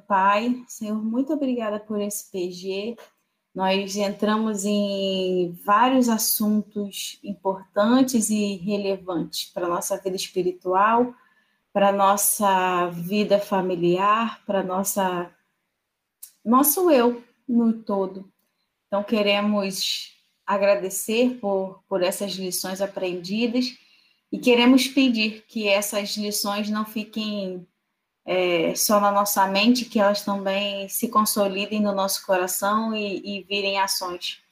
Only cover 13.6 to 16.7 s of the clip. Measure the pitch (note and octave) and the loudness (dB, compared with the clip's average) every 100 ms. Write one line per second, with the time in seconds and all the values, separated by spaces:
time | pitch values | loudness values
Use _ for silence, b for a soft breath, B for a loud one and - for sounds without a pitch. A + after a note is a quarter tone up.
13.6 | F#3 F3 F3 F3+ G3+ A3 A3 - - G3 | 0 0 2 4 2 2 0 -6 -4 -2
14.6 | F#3 F#3 G3 G#3 F#3 F3 F3 _ _ _ | -2 -2 -2 0 -2 -2 -6 _ _ _
15.6 | _ _ _ _ _ _ - _ G#3+ B3+ | _ _ _ _ _ _ -20 _ 2 4
16.6 | C#4+ | 4